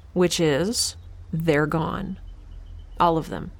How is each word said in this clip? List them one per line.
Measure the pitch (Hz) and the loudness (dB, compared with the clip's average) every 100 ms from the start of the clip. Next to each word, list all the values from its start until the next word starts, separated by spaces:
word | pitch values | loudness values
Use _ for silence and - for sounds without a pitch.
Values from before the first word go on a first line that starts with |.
| - | -6
which | - 175 - | 2 2 4
is, | 160 135 185 247 - - - - - | 4 4 2 0 -2 -4 -14 -16 -6
they're | 160 165 147 151 | -2 2 4 4
gone. | 165 160 - - 190 - - - - - - - - | 0 0 -4 -6 -8 -12 -16 -16 -16 -14 -14 -12 2
All | 175 160 | 4 4
of | - | 0
them. | 87 - - | -6 -8 -12